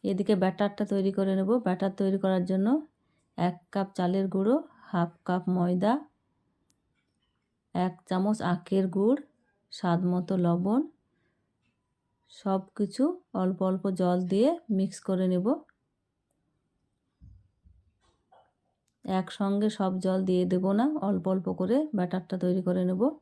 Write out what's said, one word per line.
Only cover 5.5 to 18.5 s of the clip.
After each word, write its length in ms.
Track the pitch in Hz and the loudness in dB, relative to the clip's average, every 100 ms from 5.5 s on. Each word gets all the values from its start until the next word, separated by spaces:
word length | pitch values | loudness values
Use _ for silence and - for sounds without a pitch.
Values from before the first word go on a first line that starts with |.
| 180 175 180 202 277 - _ _ _ _ _ _ _ _ _ _ _ _ _ _ _ _ 185 | 0 2 2 2 0 -4 _ _ _ _ _ _ _ _ _ _ _ _ _ _ _ _ -4
এক 180 | 180 175 - | -4 -4 -4
চামচ 320 | 185 196 214 175 | -2 0 0 -2
আখের 400 | 170 - 190 190 | -2 0 0 0
গুড়, 320 | 190 208 285 - _ _ _ _ | 0 2 2 -2 _ _ _ _
স্বাদ 260 | - 180 170 180 | -6 0 0 0
মতো 280 | 180 170 190 | -2 -2 0
লবণ, 440 | 175 175 190 240 330 _ _ _ _ _ _ _ _ _ _ _ _ _ _ | 2 2 2 0 -2 _ _ _ _ _ _ _ _ _ _ _ _ _ _
সব 300 | - 196 190 190 - | -8 -2 -2 -2 -4
কিছু 280 | 202 - 285 359 _ | -4 0 0 -2 _
অল্প 260 | 185 185 185 | -2 -2 0
অল্প 220 | 190 190 196 | -2 0 -2
জল 280 | 185 180 180 180 | 0 2 2 0
দিয়ে 220 | 196 262 339 - | 2 2 0 -2
মিক্স 260 | 190 190 - | -2 -2 -4
করে 240 | - 185 185 | -4 0 0
নেব। 180 | 180 196 330 - _ _ _ _ _ _ _ _ _ _ _ _ _ _ _ - - _ _ _ _ _ _ _ _ _ - _ | 0 0 -2 -6 _ _ _ _ _ _ _ _ _ _ _ _ _ _ _ -20 -20 _ _ _ _ _ _ _ _ _ -20 _